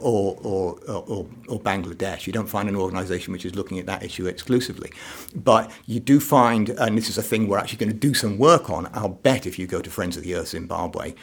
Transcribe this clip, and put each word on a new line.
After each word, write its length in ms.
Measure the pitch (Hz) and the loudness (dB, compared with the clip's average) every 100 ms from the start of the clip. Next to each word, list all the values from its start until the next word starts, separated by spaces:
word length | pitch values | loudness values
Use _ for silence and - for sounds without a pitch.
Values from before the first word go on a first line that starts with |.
or, 340 | 131 107 98 - | 2 2 2 -2
or, 380 | 110 95 90 - - | -4 -2 -2 -4 -8
or, 160 | 98 - | -8 -6
or, 200 | 101 82 - - | -8 -8 -12 -10
or 140 | 113 | -4
Bangladesh. 680 | 101 95 85 82 98 82 - | -2 -2 -4 -6 -6 -6 -6
You 60 | |
don't 160 | 110 98 | -4 -4
find 200 | 104 104 | -2 -2
an 60 | |
organisation 580 | 98 95 92 92 92 90 | -2 -2 -2 -4 -4 -6
which 120 | 90 | -8
is 100 | 92 | -8
looking 240 | 98 92 92 | -6 -6 -6
at 80 | 90 | -6
that 160 | 92 | -6
issue 240 | 90 - 90 | -8 -6 -6
exclusively. 640 | - - 123 123 87 - - - - - | -6 0 2 0 -6 -12 -14 -16 -16 -12
But 380 | 156 117 113 110 - - | 0 6 6 4 -8 -6
you 140 | 113 | -2
do 180 | 123 143 | 6 6
find, 520 | - 143 120 113 107 | 6 6 6 4 2
and 280 | 120 117 110 | 0 2 2
this 100 | 110 | 0
is 100 | 101 | -2
a 40 | |
thing 240 | 110 110 104 | 0 2 2
we're 120 | 98 | 0
actually 200 | - 110 | 0 -2
gonna 140 | 107 | -2
do 220 | 107 143 | 0 2
some 220 | 127 113 101 | 2 0 4
work 320 | 147 170 - | 6 6 4
on, 220 | 82 87 | -4 -4
I'll 180 | 107 104 | -4 -6
bet 360 | 95 131 127 92 | 2 2 2 0
if 140 | 90 | -8
you 80 | 90 | -4
go 120 | 92 | -4
to 100 | 82 | -4
Friends 260 | 107 90 80 | -4 -4 -4
of 80 | |
the 100 | 80 | -4
Earth 140 | 87 82 | -4 -4
Zimbabwe, 680 | 85 85 85 85 - - - | -8 -6 -4 -4 -6 -8 -12